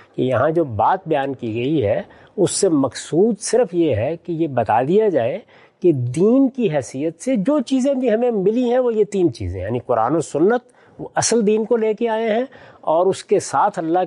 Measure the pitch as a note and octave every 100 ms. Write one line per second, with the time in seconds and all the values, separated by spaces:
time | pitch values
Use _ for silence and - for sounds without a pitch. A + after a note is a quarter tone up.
0 | - - B2+ B2+ D3+ E3 D3 G#2 C3+ F#3+
1 | D#3+ D3 C#3 C3 A#2 A2+ B2+ D#3+ G2+ A#2
2 | - - - - E3 - F#3+ G#3+ C3 -
3 | - D3+ A3 G3+ - A#3+ A3+ F3 D#3+ G2+
4 | B2+ E3 - D#3+ E3 B2 A2+ A2 C3+ G3+
5 | G#3+ D3 A#2 F#3 - - - - F3+ C#3
6 | A#2+ D#3 G#3 C4 C4+ B3+ G3+ D3+ - C3
7 | E3 D#3 B3+ B3 F#3 D4+ A#3 C4+ C#4 B3+
8 | B3+ A3 B3 G#3+ F#3 A#3 A#3+ B3 B3 A3
9 | G3+ G3 E3+ - F2+ F#2 F#2+ B2 - A2+
10 | A#2 E3 - C#3+ F#3+ A#3+ _ _ _ -
11 | - - - A#3 G#3 A3 G#3+ A#3+ A3 G#3+
12 | A#3 A3 A3+ A3 C4 - - - - D#3+
13 | F#3 - - G3 - C#3 G3+ F#3+ D#3+ F3+